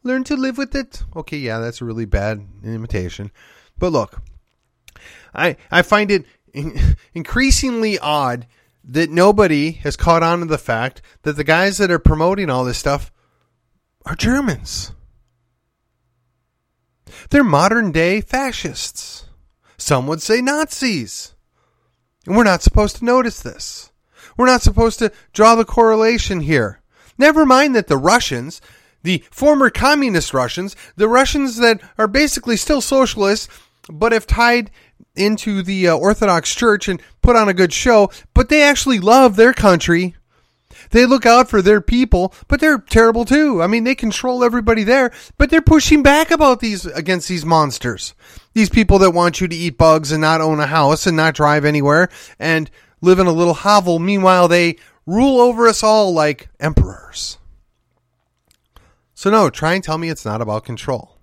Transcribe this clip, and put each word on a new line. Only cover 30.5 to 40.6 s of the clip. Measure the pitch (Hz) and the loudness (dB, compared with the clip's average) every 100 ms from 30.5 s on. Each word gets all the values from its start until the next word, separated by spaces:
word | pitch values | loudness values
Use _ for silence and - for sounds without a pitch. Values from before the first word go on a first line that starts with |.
| - 190 - - - | -6 -12 -14 -20 -4
the | 214 | 0
Russians | 240 269 302 277 226 | 2 0 -2 -4 0
that | 233 226 - - | 0 0 -6 -6
are | 220 | -2
basically | 214 294 - 233 226 | 0 -2 -4 -6 -6
still | - 294 | -2 -4
socialists, | - 269 262 - 196 214 - - _ _ - | -2 0 -2 -2 -2 -2 -6 -20 _ _ -20
but | 156 220 | -6 -2
have | 226 - | -2 -2
tied | - 240 240 214 _ _ _ _ - | 0 2 0 -4 _ _ _ _ -4
into | 202 214 - 196 | -2 -2 -4 -6
the, | 180 196 180 | -6 -2 0
uh, | 160 | 0
Orthodox | 180 214 208 175 - | 0 0 0 0 -2
Church | - 240 208 - | -2 0 0 -4
and | 180 _ _ | -8 _ _
put | 240 233 | 2 4
on | 208 | 2
a | 185 | 2
good | 180 | 0
show, | - 254 226 202 - _ - | 0 2 4 4 -2 _ 0
but | 208 | 2
they | 302 | 4
actually | 285 285 - 240 | 4 2 0 0
love | 185 254 254 196 | 4 6 6 6
their | 233 | 4
country. | 254 208 175 - 170 180 - _ _ _ _ | 4 2 2 2 -2 -2 -10 _ _ _ _